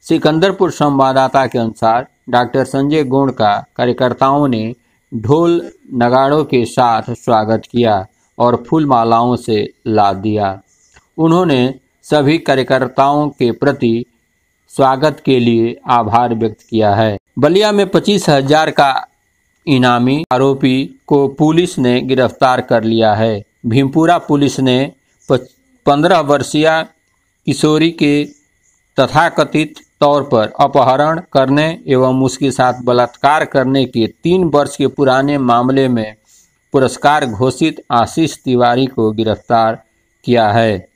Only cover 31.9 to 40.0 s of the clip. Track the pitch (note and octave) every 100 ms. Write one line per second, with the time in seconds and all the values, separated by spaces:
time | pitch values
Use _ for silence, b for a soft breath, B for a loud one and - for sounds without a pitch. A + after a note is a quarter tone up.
31.9 | B2+ C3 C3 C3 - C#3 B2 B2+ B2+ B2
32.9 | B2 A#2+ - C#3 D3+ D3+ C#3+ C3 C3+ B2+
33.9 | A#2+ A2 - E3 F#3 F3 C#3+ C#3+ - C3+
34.9 | C3+ C3+ C3 C#3 C#3+ B2+ A#2+ B2+ C3+ C3+
35.9 | A#2+ G#2+ A2 b b b _ _ C#3 B2+
36.9 | - C#3+ D3+ C#3 G2+ B2+ B2 D#3+ D3+ -
37.9 | A#2+ A2+ - D#3+ - - B2 A#2+ B2 C3
38.9 | - A2 G#2+ A2 G#2 _ A#2 A2+ A2+ _
39.9 | _